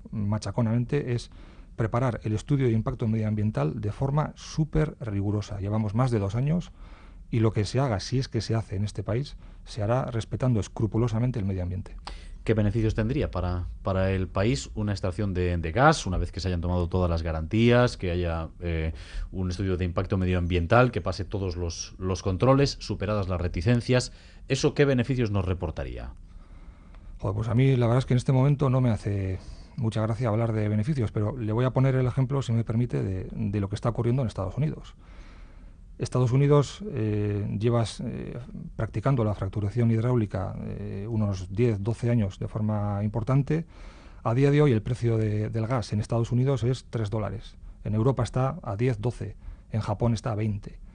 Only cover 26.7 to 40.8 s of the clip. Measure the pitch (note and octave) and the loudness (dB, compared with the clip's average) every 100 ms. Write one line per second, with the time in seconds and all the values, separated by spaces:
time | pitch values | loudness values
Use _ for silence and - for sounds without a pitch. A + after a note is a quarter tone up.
26.7 | - - - - - G#2 G2+ A2 A#2 C3+ | -20 -20 -18 -16 -6 -4 -2 0 4 4
27.7 | B2+ A#2 B2+ - B2 - C3 C3+ C#3+ C#3 | 4 4 2 2 2 4 4 4 4 2
28.7 | C3 B2+ G#2+ A2 G2+ F#2+ F#2 - - - | 4 4 2 0 -2 -2 -4 -8 -16 -12
29.7 | - A2 A2 G#2+ G#2+ A#2+ G#2+ A#2 A2 G#2 | -4 -2 0 0 0 0 2 2 0 2
30.7 | G#2 A2 C#3 G#2+ A2 G#2+ B2+ G#2+ A2 B2+ | 2 0 0 0 0 -2 -2 -2 0 2
31.7 | B2+ C3+ C3 B2+ B2 B2 C#3 B2 A2+ A2+ | 4 4 4 2 0 0 0 0 0 0
32.7 | A2+ A#2+ C#3 G#2 F#2 - - G#2 G#2 G2 | 0 0 -2 -2 -4 -6 -4 -2 0 -2
33.7 | G#2 B2 A2+ A#2 B2+ A2+ - F#2+ G2+ D3+ | -2 -2 0 0 0 0 -4 -4 -2 -2
34.7 | - - - - - - - - - - | -4 -12 -18 -20 -18 -18 -18 -20 -20 -20
35.7 | - - - - B2+ B2+ B2+ C#3+ D3 C#3 | -20 -18 -8 -2 2 4 4 6 6 4
36.7 | - G#3 C3 A2 G#2 G#2 G#2 A2 A2 A#2 | -2 -6 -2 0 0 0 0 -2 0 2
37.7 | A#2 A2 - B2+ - B1 - - - - | 2 0 -4 -8 -8 -8 -10 -12 -12 -10
38.7 | - G#2+ A2+ C3+ C3+ G#2+ G2 G2 G#2+ G2+ | -6 -4 -2 0 2 2 0 -4 -2 -2
39.7 | A#2 A#2 A2+ A#2+ B2 G#2 G2 G2 - G#2+ | 2 2 4 2 2 2 -2 -4 -6 -8
40.7 | G2+ | -8